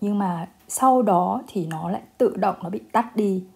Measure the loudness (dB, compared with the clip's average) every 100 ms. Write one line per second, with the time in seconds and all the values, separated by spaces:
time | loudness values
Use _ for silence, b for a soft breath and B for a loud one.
0 | -4 -2 -2 -4 -8 _ -10 2 4 4
1 | 4 2 2 -2 -6 -6 -6 -6 -6 -6
2 | -6 0 0 2 -2 -2 -6 -8 -2 -2
3 | 0 0 0 0 -6